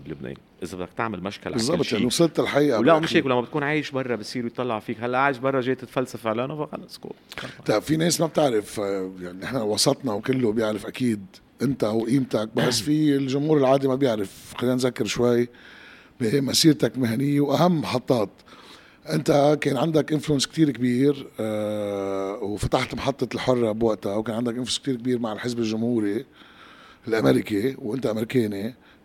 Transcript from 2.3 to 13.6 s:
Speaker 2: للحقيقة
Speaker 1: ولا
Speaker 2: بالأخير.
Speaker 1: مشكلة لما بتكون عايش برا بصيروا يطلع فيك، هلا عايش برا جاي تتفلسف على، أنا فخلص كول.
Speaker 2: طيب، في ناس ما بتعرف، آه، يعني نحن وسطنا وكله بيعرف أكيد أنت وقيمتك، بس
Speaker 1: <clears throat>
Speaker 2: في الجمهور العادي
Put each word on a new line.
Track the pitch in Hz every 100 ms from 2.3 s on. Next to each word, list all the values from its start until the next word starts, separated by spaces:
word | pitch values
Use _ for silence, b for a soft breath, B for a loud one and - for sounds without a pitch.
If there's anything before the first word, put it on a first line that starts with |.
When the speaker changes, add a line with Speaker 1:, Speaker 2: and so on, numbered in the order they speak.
| -
Speaker 2:
للحقيقة | 123 139 147 110
Speaker 1:
ولا |
Speaker 2:
بالأخير. | 127 160
Speaker 1:
مشكلة | 160 170 139
لما | 123
بتكون | 117 156
عايش | 143 151 135
برا | 131 127 110
بصيروا | 104 127 117
يطلع | - 123 110
فيك، | - 107
هلا | 120 127
عايش | 139 127
برا | 135 135
جاي | 123 127
تتفلسف | 120 139 127 113 113
على، | 110 135
أنا | 151 147
فخلص | - - -
كول. | - - - B B B -
Speaker 2:
طيب، | 107
في | - 156
ناس | 170 151
ما | 160
بتعرف، | 165 147 110 101 -
آه، | 101 98 95 92
يعني | 90 92
نحن | - 127
وسطنا | 107 104 143 135 131
وكله | 104 110 131 117
بيعرف | 110 107 104 104
أكيد | - 123 104 95 - _ -
أنت | 123 127
وقيمتك، | 110 113 117 139 123 117 110 131
بس | 131 120
Speaker 1:
<clears throat> | 127
Speaker 2:
في | 151 151 139
الجمهور | 135 139 151
العادي | 156